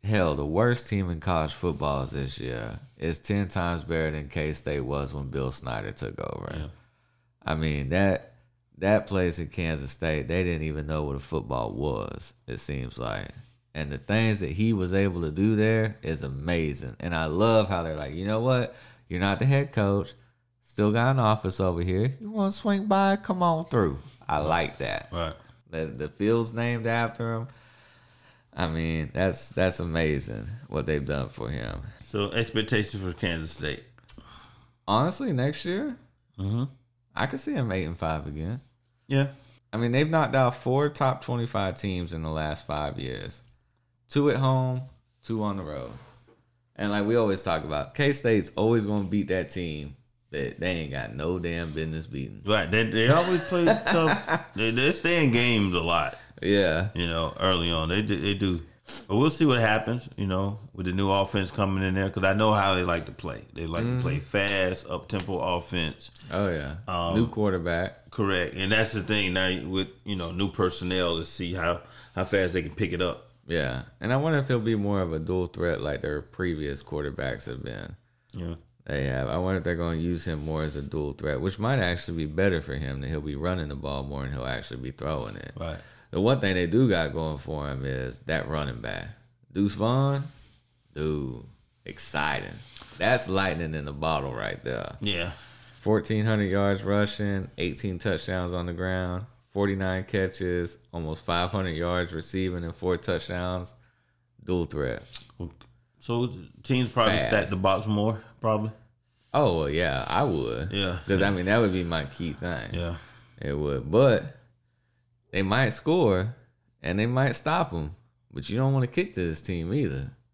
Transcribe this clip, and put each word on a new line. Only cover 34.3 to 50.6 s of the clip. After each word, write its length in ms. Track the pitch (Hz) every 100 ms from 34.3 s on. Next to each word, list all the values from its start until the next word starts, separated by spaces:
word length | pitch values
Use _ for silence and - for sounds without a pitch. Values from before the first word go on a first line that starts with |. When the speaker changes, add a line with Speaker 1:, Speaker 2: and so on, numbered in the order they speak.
| - - - _ _ -
Speaker 1:
Honestly, 440 | 107 147 180 269
next 320 | 139 131 151
year, 320 | 180 185 294 - - _ _ -
Speaker 2:
Mm-hmm. 260 | 95 113 131 - _ _ _
Speaker 1:
I 120 | - -
could 140 | 269
see 120 | -
them 180 | 269 120
eight 120 | 95
and 140 | 80 85
five 280 | 82 78 76
again. 340 | 73 82 123 - _ _ _ _
Speaker 2:
Yeah. 200 | 135 139 - - - _
Speaker 1:
I 40 | 110
mean, 140 | 120
they've 160 | 123 151
knocked 260 | 160 139
out 200 | 135 127 123
four 320 | - 131 147
top 340 | 143 135 127
twenty-five 540 | - 120 117 104 95 90
teams 320 | 98 92 85
in 100 | 82
the 80 | 78
last 360 | 78 76 76 -
five 320 | 73 73 -
years. 440 | 65 60 50 - - _ _ _ _ _ _
Two 220 | 147 143
at 60 | 127
home, 460 | 135 131 127 127 131 - _ _
two 200 | - 113
on 140 | 104 98
the 60 |
road. 280 | 80 73 62 58 - - _ _ _ _ _ -
And 140 | 104
like 120 | 104 104
we 100 | 120
always 260 | 110 95
talk 220 | - 80
about, 300 | 76 73 71
K-State's 560 | - 143 139 120 110 90 -
always 300 | 107 117 104
gonna 180 | 104
beat 240 | 95 104 101
that 220 | 92 85
team 460 | - 87 76 71 69 _ _ _
that 280 | 73 65
they 120 | -